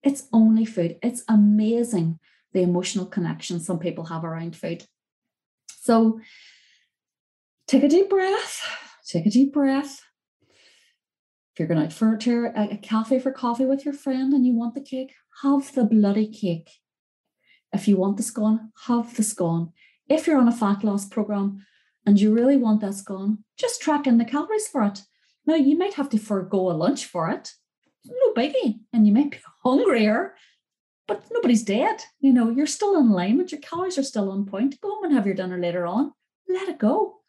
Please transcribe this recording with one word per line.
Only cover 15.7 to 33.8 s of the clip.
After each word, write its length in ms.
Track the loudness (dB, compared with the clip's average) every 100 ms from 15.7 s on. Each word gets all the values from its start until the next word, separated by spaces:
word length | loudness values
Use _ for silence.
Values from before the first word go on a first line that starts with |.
the 120 | 0
bloody 420 | 2 4 4 2 -2
cake. 420 | -4 -4 -4 -8 _ _ _ _ _ _ _ _ _ _
If 140 | -4 0
you 100 | 0
want 200 | 0 -2
the 80 |
scone, 480 | -6 -4 -2 -2 -4 _ -4
have 300 | -4 -4 -4
the 60 |
scone. 500 | -6 -2 -2 -2 -6 _ _ _ _
If 180 | -2 2
you're 120 | 2
on 100 | 2
a 40 |
fat 320 | 2 0 0
loss 220 | -2 -4 -4
program 580 | -6 -4 -2 -4 -6 _ _ _ _
and 160 | 2 4
you 120 | 6
really 240 | 4 4 2
want 240 | 2 0
that 140 | -2
scone, 500 | -8 -10 -8 -4 -4 _ -6
just 240 | -6 -4
track 260 | -2 0 2
in 120 | 2
the 60 |
calories 440 | 2 -4 -2 -4 -4
for 140 | -2
it. 180 | -2 -4 -18 _ _ _ -2
Now, 80 |
you 240 | 2 4 2
might 160 | 0
have 140 | -4 -2
to 80 | -2
forego 520 | -2 -6 -2 -2 0
a 20 |
lunch 320 | 0 0 -2
for 260 | -4 -6 -4
it. 220 | -4 -10 -20 _ _ _ _
No 280 | -14 0 0
biggie. 460 | 2 0 0 -2 -4 _
And 140 | 4 6
you 60 |
might 180 | 6 2
be 80 | -4 -20 _
hungrier, 720 | 0 2 2 2 2 0 -4 -10 _ _ _ _ _ _ -8
but 180 | -8 -4
nobody's 300 | -2 2 2
dead. 400 | 2 0 0 -2 -10 _
You 120 | 4
know, 180 | 4 4
you're 160 | 0 -2
still 320 | -2 0 4
in 100 | 4
alignment. 440 | 2 2 0 -2
Your 80 | -8
calories 360 | -10 -6